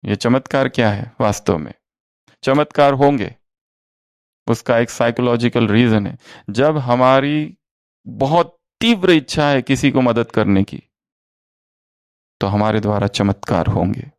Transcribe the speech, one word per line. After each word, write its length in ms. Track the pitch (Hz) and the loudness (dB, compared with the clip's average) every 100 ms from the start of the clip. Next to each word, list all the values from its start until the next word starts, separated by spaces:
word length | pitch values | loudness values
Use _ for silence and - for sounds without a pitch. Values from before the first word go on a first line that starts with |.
ये 120 | - 104 | -4 -2
चमत्कार 520 | 117 131 - 139 131 | 0 0 0 -2 -2
क्या 220 | - 113 | 0 0
है 220 | 101 113 _ | 0 -8 _
वास्तव 380 | 113 104 - 85 | -2 -2 -2 -2
में? 160 | 73 - _ _ _ _ _ _ | -4 -14 _ _ _ _ _ _
चमत्कार 500 | - 135 147 - 143 | -2 0 0 2 2
होंगे, 440 | 135 143 143 95 - _ _ _ _ _ _ _ _ _ _ - | 4 2 2 -6 -10 _ _ _ _ _ _ _ _ _ _ -6
उसका 320 | 113 - 117 | -6 0 0
एक 120 | 120 | 0
psychological 800 | - 117 117 123 120 117 117 113 | -2 -2 0 -2 0 0 0 2
reason 380 | 104 123 110 98 | 2 2 2 -2
है। 120 | - - - - | -10 -20 -20 -12
जब 280 | 101 143 151 | 0 0 0
हमारी 800 | 127 123 127 135 143 151 156 - _ _ _ _ - | -2 2 4 2 2 -4 -6 -12 _ _ _ _ -20
बहुत 560 | 107 135 165 170 _ _ _ | -6 -2 0 -2 _ _ _
तीव्र 300 | 226 226 180 | 0 0 2
इच्छा 380 | 165 131 - 147 | 2 2 -2 0
है 140 | 139 | 0
किसी 280 | - 131 147 | 0 0 0
को 100 | 131 | 2
मदद 300 | 127 113 113 | 0 0 -2
करने 340 | - 101 95 | -2 2 2
की, 180 | 98 - _ _ _ _ _ _ _ _ _ _ _ _ _ _ _ _ | 0 -6 _ _ _ _ _ _ _ _ _ _ _ _ _ _ _ _
तो 60 | 98 | -2
हमारे 340 | 104 107 107 | 0 0 0
द्वारा 260 | 104 104 101 | -2 -2 -2
चमत्कार 600 | - 101 98 - 92 - | -2 -2 -2 -4 -2 0
होंगे। 440 | 98 90 - - | -2 -2 -4 -10